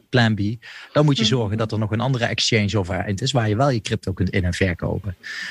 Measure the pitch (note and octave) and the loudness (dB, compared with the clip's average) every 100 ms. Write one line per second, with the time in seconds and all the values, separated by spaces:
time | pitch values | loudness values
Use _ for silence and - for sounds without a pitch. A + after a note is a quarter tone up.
0 | - B2+ A#2 G#2 G2+ A#2 - - - D3 | 0 2 4 2 -2 -4 -10 -20 -4 2
1 | D3+ C#3 G#3+ B2+ G#2+ A2 A2 A2 G#2+ A2 | 4 4 2 2 0 -2 -2 -2 0 0
2 | B2 B2+ A2+ A2 - A2+ G#2 G#2+ F2+ F#2 | 0 0 0 0 0 2 2 0 -2 -2
3 | G#2 G2 C3 C3 A2 G#2 C#3+ B2 - A2 | -2 -2 0 0 0 2 2 2 -2 -4
4 | - F2+ F#2 G2+ F2+ E2+ F#2+ E2 - F2 | -4 -2 0 0 0 0 0 0 -4 -4
5 | G2 F2+ - - - | -6 -10 -12 -12 -12